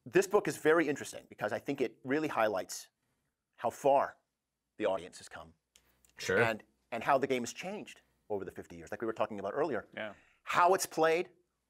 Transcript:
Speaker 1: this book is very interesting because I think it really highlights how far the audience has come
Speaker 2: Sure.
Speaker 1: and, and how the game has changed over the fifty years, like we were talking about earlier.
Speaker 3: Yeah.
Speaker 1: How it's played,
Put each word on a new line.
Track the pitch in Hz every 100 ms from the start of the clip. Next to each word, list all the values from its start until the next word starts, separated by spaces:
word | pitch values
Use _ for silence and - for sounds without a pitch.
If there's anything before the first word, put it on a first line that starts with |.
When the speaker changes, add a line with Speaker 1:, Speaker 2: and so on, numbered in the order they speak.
| -
Speaker 1:
this | 170 190
book | - -
is | 120
very | 151 165 151
interesting | 139 107 - -
because | - 107
I | 117
think | - 143
it | 123 -
really | 127 147 156
highlights | - 110 95 92 - - _ _ _ _ _ _ -
how | 120
far | - 143 139 98 - _ _ _ _ _ -
the | 104
audience | 95 90 -
has | -
come | - 82 _ _ _ _ _ _ -
Speaker 2:
Sure. | - 92
Speaker 1:
and, | 117 110 - _ -
and | 117
how | 127 139
the | 131
game | 127
has | 117
changed | - 180 202 123 - _ _ -
over | 104
the | 92
fifty | - 90 85
years, | 78
like | 104
we | 113
were |
talking | 113 110 104
about | 98
earlier. | 139 160 113 -
Speaker 3:
Yeah. | 107 107 98 _ _
Speaker 1:
How | - 151 175
it's | 185 -
played, | - 160 165 180 _ _ _ _